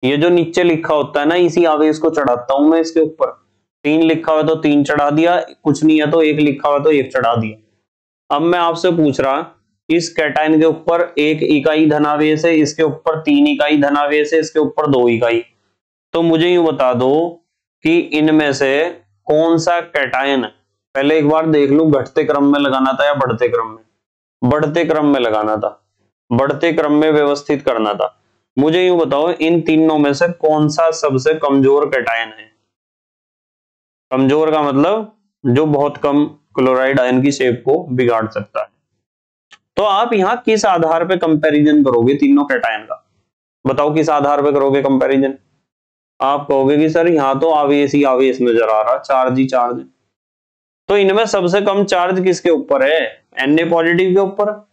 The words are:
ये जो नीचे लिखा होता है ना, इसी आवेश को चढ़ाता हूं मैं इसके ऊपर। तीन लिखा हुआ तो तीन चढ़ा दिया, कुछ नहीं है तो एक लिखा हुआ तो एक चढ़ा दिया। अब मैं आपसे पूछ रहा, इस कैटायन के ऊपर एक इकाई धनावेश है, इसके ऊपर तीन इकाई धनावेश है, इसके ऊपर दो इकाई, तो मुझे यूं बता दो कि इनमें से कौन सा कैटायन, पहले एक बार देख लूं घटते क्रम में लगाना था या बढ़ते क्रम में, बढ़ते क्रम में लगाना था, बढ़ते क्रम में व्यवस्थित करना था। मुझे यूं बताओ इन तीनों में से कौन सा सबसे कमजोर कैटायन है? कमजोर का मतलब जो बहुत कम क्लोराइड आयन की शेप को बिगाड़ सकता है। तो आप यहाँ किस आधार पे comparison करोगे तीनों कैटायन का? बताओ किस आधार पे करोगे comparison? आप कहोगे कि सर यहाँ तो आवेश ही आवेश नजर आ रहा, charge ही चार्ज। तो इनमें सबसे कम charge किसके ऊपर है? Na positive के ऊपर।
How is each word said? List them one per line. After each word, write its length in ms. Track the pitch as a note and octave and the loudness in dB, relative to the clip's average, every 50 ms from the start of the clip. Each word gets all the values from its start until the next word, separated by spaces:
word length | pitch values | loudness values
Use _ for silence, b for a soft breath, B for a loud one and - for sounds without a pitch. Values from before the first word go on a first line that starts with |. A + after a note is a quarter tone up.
| - | 0
ये 140 | C3 C#3 | 0 0
जो 120 | D3 D3+ F3 | 2 2 2
नीचे 340 | F3 F3 E3 E3 - - F3+ | 2 2 0 0 -2 0 0
लिखा 320 | F3 D#3+ D3+ E3 - D#3 | 0 0 0 -2 -2 -2
होता 260 | D3+ C#3 - - D3 | -2 -2 -2 -4 -2
है 60 | C#3+ | -2
ना, 80 | D3+ E3 | 0 0
इसी 280 | F3+ F3+ E3+ D3+ F3 E3+ | 2 0 0 2 2 2
आवेश 320 | E3 D#3 D3+ D#3 D#3 D3+ D#3 | 2 2 2 2 0 0 0
को 120 | D#3 E3 | -2 -2
चढ़ाता 440 | D#3 D3+ C#3+ B2+ A#2+ A#2+ - - C#3 | -2 0 0 0 -2 -2 -2 -4 -2
हूं 140 | C#3 C#3+ D3+ | 2 2 2
मैं 120 | E3 E3 | 2 2
इसके 200 | D#3+ D#3+ - E3 | 0 0 0 0
ऊपर। 300 | D#3+ D#3 - _ C3+ A#2+ - _ _ _ _ _ _ _ _ _ _ | 0 0 0 _ -4 -4 -4 _ _ _ _ _ _ _ _ _ _
तीन 180 | D3 D3+ D#3+ E3 | -2 0 2 2
लिखा 300 | D#3+ D#3+ D#3 - - D#3+ | 2 0 0 0 -2 0
हुआ 100 | D#3 D#3 | 0 2
तो 120 | D3+ D#3+ | 0 -2
तीन 260 | D#3 D#3 D3+ D3 D3 C#3+ | 0 0 2 2 2 2
चढ़ा 240 | C#3 D3+ D3 C#3+ D3 | 0 0 0 0 0
दिया, 260 | D3 D3+ D#3+ E3+ F3 F3+ - - - _ _ | 2 2 2 2 2 0 -2 -6 -14 _ _
कुछ 200 | D#3 C#3+ C#3 D3+ | -2 -2 2 2
नहीं 160 | D#3 D#3 D#3 | 2 2 2
है 100 | D3+ D3 | 2 2
तो 120 | D3+ E3 D#3+ | 2 2 2
एक 160 | D3+ D3+ D3 | 2 2 2
लिखा 300 | D3+ D3 C3+ C3+ - D3 | 0 0 0 -2 -2 0
हुआ 100 | C#3+ C#3+ | 0 0
तो 120 | C#3+ D#3+ D#3 | 0 0 0
एक 200 | C#3+ C3 C3 - | 0 -2 -2 -4
चढ़ा 220 | C3 B2 A#2 A#2+ | -2 -2 0 -2
दिया। 200 | A#2 A2+ A2 G#2+ - _ _ _ _ _ _ _ _ _ _ _ _ _ _ | -2 -4 -6 -10 -14 _ _ _ _ _ _ _ _ _ _ _ _ _ _
अब 120 | D3 C#3+ D#3 | -4 -2 0
मैं 160 | E3+ F3 F3 | 0 0 0
आपसे 320 | E3+ E3+ E3 D3+ - F3+ F3 | 0 -2 -2 0 -2 -2 0
पूछ 280 | E3 D#3 D3 C3 - | 2 0 0 0 0
रहा, 260 | C3+ C3+ C3 D3 E3 E3+ _ _ _ _ _ _ _ _ | -2 -2 -2 -4 -6 -10 _ _ _ _ _ _ _ _
इस 200 | D#3 E3+ E3 E3 | -2 -2 -2 -4
कैटायन 500 | - - D#3+ D3+ C#3 D3+ D#3 D#3 D#3+ D#3 | -4 -4 -4 -2 -2 -2 0 2 2 2
के 60 | D#3 | 4
ऊपर 360 | D#3+ D3+ D#3+ - - E3+ E3+ E3+ - - - | 2 0 0 -2 -2 0 0 0 -2 -2 -2
एक 240 | D3 D3+ D#3 D3+ - | -2 -2 0 -2 0
इकाई 420 | - D3+ D3 C3+ D#3+ D3+ D#3 D#3 | 0 0 0 2 0 0 2 2
धनावेश 580 | D3+ D3 D3+ D3 D3+ D3 D3 D3+ D3+ D#3 D3+ D#3+ | 2 2 2 0 0 0 0 0 0 0 0 0
है, 100 | E3+ E3 | 0 2
इसके 260 | D#3 D3+ C#3 D3+ - D#3+ | 2 0 0 0 -2 -2
ऊपर 380 | D3+ C3 - _ - D#3+ D#3+ | -2 -2 -4 _ -4 -4 -4
तीन 260 | D#3 D#3 D3 C#3+ C#3+ | -2 0 2 2 4
इकाई 300 | D3 D3 C3+ D3 D3 D3+ D3 | 2 2 0 0 0 2 2
धनावेश 540 | C#3+ C#3+ C#3+ D3 D3 D3 D3 D3+ D3+ D3+ D#3+ | 2 0 0 0 -2 0 0 0 -2 0 -2
है, 60 | D#3+ | -4
इसके 180 | D#3 D#3 - D#3 | -4 -2 -2 -2
ऊपर 280 | D3+ D3 - - D3+ D3+ | -2 -2 -2 -4 -2 0
दो 180 | C#3 B2+ B2 A#2+ | 0 2 2 2
इकाई, 360 | A#2 A2+ A#2+ A#2 A#2+ A#2 A#2 _ _ _ _ _ _ _ _ _ _ _ _ _ _ | 0 0 0 0 -2 -2 -4 _ _ _ _ _ _ _ _ _ _ _ _ _ _
तो 80 | E3 E3+ | -2 0
मुझे 260 | E3 D#3+ D#3 D#3+ F3 | 0 2 2 2 2
यूं 160 | F3+ F3 E3+ | 2 2 0
बता 280 | D#3+ D3+ C3+ C3+ B2+ B2+ | 0 -2 0 -2 -2 0
दो 340 | A#2+ B2+ C3 C#3 D3+ E3 F3 E3+ - _ _ _ _ _ _ _ _ _ | 0 0 0 0 0 -2 -4 -8 -14 _ _ _ _ _ _ _ _ _
कि 140 | D#3+ E3 F3 | 0 0 0
इनमें 540 | - - - D#3 D3+ D#3 D#3 D#3 D3+ D3 C3+ | 0 -2 -2 -2 0 2 2 2 2 0 -2
से 360 | C3 C#3+ C3+ C3+ C#3+ D#3 F3 F3+ - _ _ _ _ _ | -2 0 0 0 0 -2 -4 -6 -12 _ _ _ _ _
कौन 320 | - D3+ D3+ D#3+ E3 E3 E3 | -2 0 0 2 2 0 0
सा 200 | D#3+ F3 F3 E3+ | 0 0 -2 -2
कैटायन, 640 | E3 E3 - D3+ C#3 B2+ B2 B2+ C3+ C#3 C#3 C3 A#2+ G#2+ _ _ _ _ _ _ _ _ _ | -4 -6 -4 -4 -4 -2 -4 -4 -2 -2 -2 -2 -4 -6 _ _ _ _ _ _ _ _ _
पहले 240 | C3+ C#3 C#3+ D#3 D#3+ | -4 -2 0 0 2
एक 100 | D3+ D3 | 2 2
बार 180 | D3+ D#3+ D#3+ E3 | 0 0 0 0
देख 220 | D#3 D3 C#3+ C3+ | 0 2 2 2
लूं 200 | C#3 D3+ D#3+ D#3+ D3 | 2 2 2 2 2
घटते 320 | C#3 B2 - _ - D3+ | 0 -2 -2 _ -4 -2
क्रम 280 | C3+ D3 C#3+ C#3+ C#3+ C#3+ | 0 0 0 2 2 2
में 60 | C#3+ | 2
लगाना 320 | C#3+ C#3 C3 C3+ C3 C3+ C3+ | 0 0 0 0 0 -2 0
था 140 | C3+ C#3+ | 0 0
या 80 | D3 D3 | 0 0
बढ़ते 320 | C#3+ C#3 B2+ A#2 G#2+ B2 A#2+ | 0 -2 -4 -2 -2 -2 -2
क्रम 200 | A2 A#2 A2+ A2+ | -2 -2 -4 -6
में, 140 | A2 A2+ A2 _ _ _ _ _ _ _ _ _ _ _ - | -10 -18 _ _ _ _ _ _ _ _ _ _ _ _ -2
बढ़ते 420 | B2 C#3 D3+ D#3 D3+ D3 E3+ E3+ | 0 0 0 0 -2 -2 -2 -2
क्रम 220 | E3 E3 D3+ D3 | 0 0 0 2
में 140 | D3 C#3+ C3+ | 2 2 2
लगाना 360 | B2 A2+ G#2+ G#2+ G#2+ G#2+ G#2+ | 0 0 -2 -2 -2 -2 -4
था, 240 | G#2+ G#2 G#2 - _ _ _ _ _ _ _ _ _ _ _ | -4 -4 -6 -8 _ _ _ _ _ _ _ _ _ _ _
बढ़ते 420 | A#2+ A#2+ C3+ C#3 D3 C#3+ E3+ E3+ D#3 | -2 -2 0 0 -2 -2 -2 -2 0
क्रम 200 | D#3+ D#3 D3 D3 | 0 0 0 2
में 160 | D3+ D#3 D#3 | 2 2 2
व्यवस्थित 520 | D#3 D3+ D3 C#3+ C#3+ C#3+ C#3+ - D3 C#3 - | 2 2 2 0 -2 -4 -4 -6 -6 -4 -2
करना 320 | C3+ B2 A2+ A2 G#2 G#2 | -4 -2 -2 -2 -2 -2
था। 200 | G2 F#2 F#2 _ _ _ _ _ _ _ _ _ | -4 -6 -10 _ _ _ _ _ _ _ _ _
मुझे 300 | - C#3 D#3 D#3+ F3+ F#3 | 0 0 0 2 2 2
यूं 120 | F#3 F3+ E3+ | 2 2 0
बताओ 320 | D#3+ C3+ C#3+ C#3+ D3+ E3+ F3 | 0 0 0 -2 -2 -2 -2
इन 280 | - D3+ D#3+ E3+ E3+ | -2 -2 0 0 0
तीनों 380 | D#3+ E3 D#3+ D#3 D#3+ D#3+ D#3 D3+ | 0 0 0 2 2 2 2 2
में 140 | D3 C#3+ C#3+ | 0 0 0
से 120 | C#3 E3+ E3+ E3+ - | 0 -2 -2 -2 -2
कौन 280 | - D#3 D#3 D#3 D3+ D3+ | -2 0 0 2 0 -2
सा 220 | D3+ - E3 E3 D#3+ | 0 0 -2 -2 -2
सबसे 400 | D#3+ - D3+ C3+ C3 B2+ D3+ D#3 | -2 -4 -2 -2 0 0 0 -2
कमजोर 500 | D#3 - C#3+ C#3 C#3 C3+ C3 C#3 D3 D3 | 0 -2 0 2 2 4 4 4 2 2
कैटायन 420 | - - C3 A#2+ A#2 A#2 A2+ A2+ A2 | 0 -2 -4 -4 -2 -4 -6 -6 -8
है? 220 | A2 A2 G#2+ _ _ _ _ _ _ _ _ _ _ _ _ _ _ _ _ _ _ _ _ _ _ _ _ _ _ _ _ _ _ _ _ _ | -12 -20 -20 _ _ _ _ _ _ _ _ _ _ _ _ _ _ _ _ _ _ _ _ _ _ _ _ _ _ _ _ _ _ _ _ _
कमजोर 400 | C3 C3 C3+ C3 C#3 D3+ D#3+ D#3 | -2 -2 0 2 2 2 0 0
का 120 | D#3 D#3 D3+ | 0 0 0
मतलब 500 | C#3+ C3+ C3+ D3 F3 G3+ A3 A3 G#3+ _ _ _ _ _ _ _ | 0 0 0 0 0 0 -2 -4 -10 _ _ _ _ _ _ _
जो 200 | C3+ A#2+ C3+ D#3 | -2 0 0 2
बहुत 300 | D#3 D3 C#3 C#3+ D3 C#3+ | 0 0 0 0 -2 -4
कम 280 | - - D3 C#3+ D3 D3 D3+ - _ _ _ _ | -4 -4 -2 0 0 -2 -2 -6 _ _ _ _
क्लोराइड 460 | - C3 C3 C3 B2+ C3 C3 C#3 C3+ | -2 0 0 2 2 0 0 0 0
आयन 220 | B2+ B2 B2+ B2+ C3 | 0 0 0 0 0
की 100 | C#3+ C#3 | 0 -2
शेप 300 | - C3+ B2+ A#2+ A#2 - | 0 -2 -2 -2 -2 -2
को 180 | B2+ C#3 E3 F3+ D#3 | -2 -2 -2 -2 -6
बिगाड़ 360 | B2+ B2+ B2+ A#2+ A#2 A2+ A2 | -4 -2 0 0 0 0 -2
सकता 340 | G#2+ - G#2+ G#2 - _ - | -4 -8 -10 -12 -8 _ -10
है। 60 | - - _ _ _ _ _ _ _ _ _ _ _ _ _ _ _ _ - _ _ _ _ | -10 -10 _ _ _ _ _ _ _ _ _ _ _ _ _ _ _ _ -20 _ _ _ _
तो 60 | - G3 | -2 -2
आप 280 | G#3+ G3 G3 A#3 A#3+ A#3+ | 0 0 0 0 0 0
यहाँ 240 | G#3 F#3 F#3+ A#3+ A#3+ - | 0 0 0 -2 -2 -2
किस 200 | - A3 G#3+ G#3 | -2 -2 0 2
आधार 400 | G#3+ F#3 F3 E3 D#3+ D#3+ E3 E3+ | 0 2 2 2 0 0 0 0
पे 120 | E3+ F#3+ | -2 -2
comparison 640 | F3 E3+ E3 D#3+ D3+ D#3 D#3 D3 D3 D3 D3+ D3+ D3+ C#3+ | -2 0 0 0 0 0 0 2 2 2 4 4 4 4
करोगे 300 | C3+ B2 A#2+ A#2 B2 C#3 | 4 2 2 2 2 2
तीनों 300 | C#3+ C#3+ C#3 C#3 C#3+ C#3+ | 2 2 4 4 2 2
कैटायन 380 | C#3 C3+ A#2+ A#2 A#2 A2 G#2+ G#2+ | 0 -2 -2 -2 -4 -6 -6 -8
का? 220 | G#2+ B2 - _ _ _ _ _ _ _ _ _ _ _ _ _ | -12 -14 -16 _ _ _ _ _ _ _ _ _ _ _ _ _
बताओ 300 | C3+ C3+ C#3 D3 D3+ D3+ | -4 -2 0 0 0 2
किस 160 | D#3+ D#3 D#3 | 0 0 2
आधार 320 | D3+ D3 C#3 C#3+ D3 D3 C#3 | 0 0 2 0 0 2 0
पे 100 | D3 C#3+ | 2 2
करोगे 300 | C#3+ C3+ C#3 C3+ C#3 C3+ | 2 2 2 0 0 0
comparison? 520 | C#3 C3+ C3 C3 C3+ C3+ C3+ C#3 C3+ C#3 - _ _ _ _ _ _ _ _ _ _ _ _ _ _ _ _ | 0 0 0 2 2 2 2 0 0 -2 -8 _ _ _ _ _ _ _ _ _ _ _ _ _ _ _ _
आप 260 | C3 C3+ C#3+ C#3+ C#3+ - | -2 -2 -2 -2 -2 -2
कहोगे 280 | D3 C3+ C3+ C3+ D3 | 0 2 2 2 2
कि 120 | D3 D#3 D#3+ | 2 2 2
सर 200 | D#3+ E3+ E3 E3+ | 2 0 2 2
यहाँ 300 | E3+ D#3 C#3 C3+ C3+ C3+ | 2 2 2 0 0 0
तो 100 | D#3+ E3 | 0 0
आवेश 440 | D#3+ D3+ D3 C#3 C#3+ C#3+ C#3+ C#3 C#3 | 0 0 0 0 2 0 0 0 0
ही 100 | D3 C#3+ | 0 2
आवेश 340 | C3+ C3 B2+ C3+ C3+ B2 C3 B2+ | 2 2 2 2 0 0 0 0
नजर 260 | B2 A2+ A2+ A2+ A2 | 0 2 2 2 2
आ 120 | A2 G#2+ G#2+ | 2 0 0
रहा, 140 | A2+ B2 C#3 | 0 -2 -4
charge 400 | - - C#3 C3 C3 B2+ B2+ C3 | -2 -2 -2 0 0 0 0 -2
ही 60 | C3+ | -2
चार्ज। 380 | C3 C3+ B2+ A#2+ A#2+ B2 A#2+ - - _ _ _ _ _ _ _ _ _ _ _ _ _ _ _ _ _ _ _ _ | 0 0 -2 -2 -2 -4 -8 -12 -16 _ _ _ _ _ _ _ _ _ _ _ _ _ _ _ _ _ _ _ _
तो 80 | G3 | 0
इनमें 280 | G#3 G3+ F#3+ F#3+ G#3 A3+ | 2 2 2 2 2 0
सबसे 340 | G#3+ - G3+ F#3 F3 F3 G#3 G3+ | 0 -2 -2 -2 0 0 0 0
कम 220 | G#3 G3 G3+ G3+ | 0 0 0 -2
charge 400 | G3 G3+ F3+ F3 F3+ F#3+ F#3 F#3 | 0 0 -2 0 0 -2 -2 0
किसके 260 | F#3 F3+ E3+ - F3+ | 0 -2 0 0 0
ऊपर 340 | E3 C#3+ - - D3 C#3 C3 | 0 0 0 -2 -2 0 0
है? 400 | C#3 D#3 D#3+ C3+ A2 - _ _ _ _ - C3 C#3 | 0 0 0 -2 -4 -8 _ _ _ _ -6 -2 0
Na 220 | D3 D#3+ E3+ E3 | 0 0 0 0
positive 420 | E3+ E3 E3 E3 E3+ E3+ F#3 F#3+ F3+ | 0 0 0 0 0 0 0 0 2
के 80 | G3 | 0
ऊपर। 320 | G3 F#3+ G3 G3+ G#3 G#3 G#3+ - - _ | 0 -2 -2 -4 -4 -4 -4 -10 -14 _